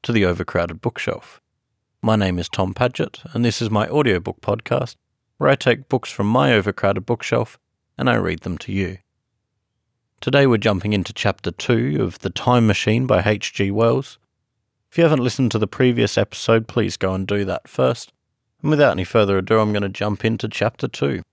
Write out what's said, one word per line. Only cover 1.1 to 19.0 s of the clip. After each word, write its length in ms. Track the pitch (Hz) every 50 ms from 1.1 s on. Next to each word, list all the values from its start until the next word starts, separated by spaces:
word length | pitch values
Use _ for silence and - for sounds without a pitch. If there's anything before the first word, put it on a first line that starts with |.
| - - - - - _ _ _ _ _ _ _ _ _ _ _ _ _
My 160 | - 110 110 107
name 200 | 101 95 90 90
is 120 | 85 -
Tom 240 | - - 95 92 98
Paget 480 | - 123 120 - - 78 - - - - -
and 140 | - 117 120
this 160 | 117 107 -
is 100 | 120 107
my 160 | 110 104 107 -
audiobook 540 | 127 151 143 123 95 87 98 - - -
podcast 560 | - - 104 113 - - 123 135 127 120 - - _ _ _ _ _ _ _ _
where 120 | 147 143
I 60 | 139
take 320 | - - 135 117 135 135 _
books 240 | - 123 - -
from 160 | - - 101 104
my 260 | 113 127 143 139 120
overcrowded 520 | 107 95 104 95 - - 98 101 95 92
bookshelf 520 | - 120 - - - 120 120 117 - - _ _ _ _ _ _ _ _ -
and 120 | 131 127
I 60 | 117
read 260 | 110 92 85 82 78
them 160 | - 95 87 -
to 160 | - - 98
you. 240 | 98 95 87 92 90 _ _ _ _ _ _ _ _ _ _ _ _ _ _ _ _ _ _ _ _ _ _ _ _
Today 260 | - 131 135 139 139
we're 120 | 131 117 104
jumping 340 | 107 110 101 92 95 104
into 220 | 107 98 85 - -
chapter 380 | - - 104 - - - 90
two 520 | - - - - 120 113 120 139 147 143 107
of 160 | 90 - -
The 100 | - 92
Time 380 | - - - 123 123 123 113 107
Machine 400 | 98 - - 107 107 120 131 123
by 160 | - 90 85
H 280 | 107 107 101 - - -
G 180 | - 101 98
Wells. 480 | 98 107 113 117 123 131 139 - - _ _ _ _ _ _ _ _ _ _ _ _ _ _ _
If 60 | _ -
you 80 | 170
haven't 180 | 156 156 135 123
listened 300 | 123 - - 131 110 -
to 40 | 110
the 100 | 107 -
previous 500 | - - 131 127 120 117 113 104 - 110
episode, 500 | 104 - - - - - 117 113 113 -
please 300 | - 123 104 95 - -
go 160 | - 95 95
and 120 | 95 95
do 200 | - 101 101 101
that 240 | 95 92 - - -
first. 420 | - - 131 131 120 - - - _ _ _ _ _ _ _ _ _ _
And 80 | - 151
without 220 | 156 147 147 123
any 140 | 76 95